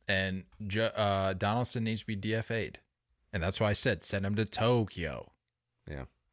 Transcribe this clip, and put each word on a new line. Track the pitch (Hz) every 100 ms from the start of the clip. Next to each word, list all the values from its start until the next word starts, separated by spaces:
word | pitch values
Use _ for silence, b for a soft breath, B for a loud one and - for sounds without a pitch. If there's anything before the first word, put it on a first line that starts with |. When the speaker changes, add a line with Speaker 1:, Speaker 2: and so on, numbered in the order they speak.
| -
Speaker 1:
and | 95 95 95 - - 104
Ju-, | 104
uh, | 113 - 104 98 95
Donaldson | 92 101 117 120 123
needs | 110 110
to | -
be | 104
D | 107
F | 110 -
A'd. | 113 85 - _ _ _ _ _
And | 95
that's | 85 -
why | 104
I |
said | 101 131 95
send | - 98 98
him |
to | 104
Tokyo. | 110 - 113 120 101 - 80 60 - _ _ _ _ _ -
Speaker 2:
Yeah. | 71 64 _ _